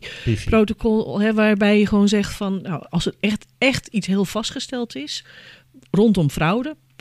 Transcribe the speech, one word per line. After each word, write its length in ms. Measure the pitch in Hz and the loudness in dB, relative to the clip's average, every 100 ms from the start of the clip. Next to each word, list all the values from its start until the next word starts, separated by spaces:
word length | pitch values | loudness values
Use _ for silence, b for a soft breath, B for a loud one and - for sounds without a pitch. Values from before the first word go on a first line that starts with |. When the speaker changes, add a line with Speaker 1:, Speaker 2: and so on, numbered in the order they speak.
| B B | B B
Speaker 1:
pifi. 240 | B 107 - | B -2 2
Speaker 2:
protocol, 680 | 220 214 220 233 220 - 202 | 2 2 0 0 0 0 0
hè, 140 | 214 | 0
waarbij 440 | 214 214 202 208 208 | 2 2 4 4 4
je 80 | 202 | 4
gewoon 220 | 208 202 | 4 4
zegt 260 | 208 185 | 2 -2
van, 280 | - 196 190 | -4 -6 -6
nou, 220 | - 151 - | -6 -8 -4
als 180 | 170 190 | -4 -2
er 80 | - | -4
echt, 260 | 202 208 - - | -4 -4 -8 -2
echt 280 | 262 247 - | 0 0 -4
iets 200 | 214 175 | -6 -2
heel 180 | 196 | 0
vastgesteld 720 | 190 214 220 269 - 247 233 262 | -2 -4 -8 -8 -10 -8 -8 -10
is 280 | 294 - - B B B B - - | -10 -12 -14 B B B B -20 -4
rondom 400 | 170 226 190 147 | 2 4 4 2
fraude 460 | - 156 220 269 302 _ _ | 0 0 0 -4 -10 _ _